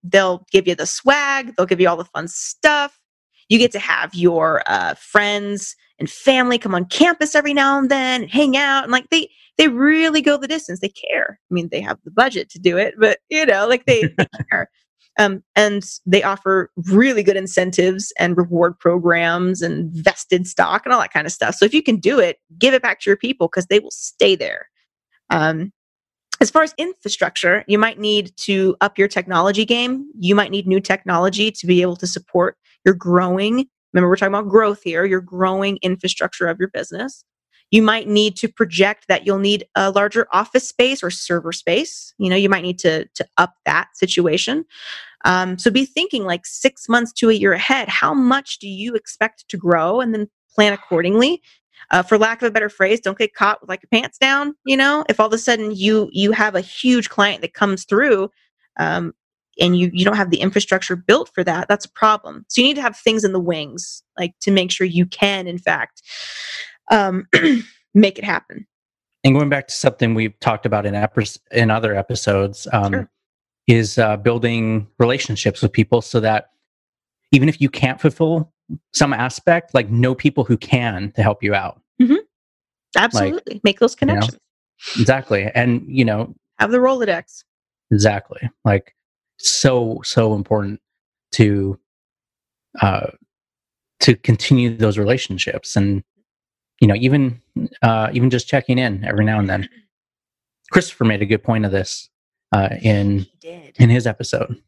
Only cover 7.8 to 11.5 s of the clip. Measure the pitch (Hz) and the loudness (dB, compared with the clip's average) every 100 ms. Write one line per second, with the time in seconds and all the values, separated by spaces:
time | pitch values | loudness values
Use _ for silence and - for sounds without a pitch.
7.8 | 262 269 254 254 208 220 294 262 285 269 | 0 0 0 -4 -2 0 2 2 0 0
8.8 | 262 254 254 330 - _ _ - 311 240 | 0 -4 0 -2 -2 _ _ 2 2 4
9.8 | 277 311 320 302 294 285 269 311 - 180 | 2 4 2 2 2 0 -2 -8 -8 -10
10.8 | 202 - - - - 202 _ | -10 -10 -6 -4 -4 -8 _